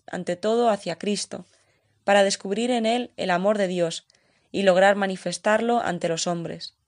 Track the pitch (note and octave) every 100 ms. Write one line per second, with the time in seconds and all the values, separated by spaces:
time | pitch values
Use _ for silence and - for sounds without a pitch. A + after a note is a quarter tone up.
0 | - F#3 F3 F3 G#3+ A#3 A#3+ G3+ F3+ E3
1 | G3+ G3+ - - - _ _ _ _ _
2 | - G3+ G3 G3 F#3+ G3 A#3+ A#3+ A3 B3
3 | A#3+ - F#3+ F3 G3 G#3+ F#3 F3+ E3 -
4 | _ _ _ _ _ - G3 F3+ G3 G3+
5 | G3 F#3 F#3 F3 G#3+ G#3+ A#3 A#3+ - F3
6 | E3+ E3 F3+ E3+ E3 E3 - _